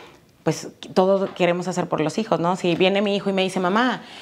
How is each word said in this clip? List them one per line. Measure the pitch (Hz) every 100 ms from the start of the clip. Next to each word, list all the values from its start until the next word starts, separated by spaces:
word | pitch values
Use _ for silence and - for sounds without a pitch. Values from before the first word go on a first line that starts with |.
| - - _ _
pues | - 156 - - -
todo | - 185 196 190
queremos | - 175 175 170
hacer | 180 170
por | 160
los | 156 -
hijos, | 220 160
¿no? | 170
Si | 185 180 160
viene | 185 196
mi | 208 202
hijo | 196
y |
me | 190
dice, | 185 190
"Mamá, | 180 208 254 185 - -